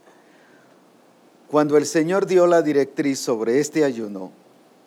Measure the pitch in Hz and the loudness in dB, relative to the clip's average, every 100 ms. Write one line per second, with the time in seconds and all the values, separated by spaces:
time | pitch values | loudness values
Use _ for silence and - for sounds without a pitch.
0 | _ _ _ _ _ _ _ _ _ _ | _ _ _ _ _ _ _ _ _ _
1 | _ _ _ _ - 147 151 147 143 165 | _ _ _ _ -4 0 2 2 2 0
2 | 160 196 180 185 175 170 151 143 135 - | 0 -2 0 2 4 4 2 0 -2 -2
3 | 143 131 147 113 113 135 147 160 143 117 | -4 -4 -4 -2 0 0 0 0 -2 -2
4 | 104 101 92 - _ _ _ _ | -10 -12 -14 -20 _ _ _ _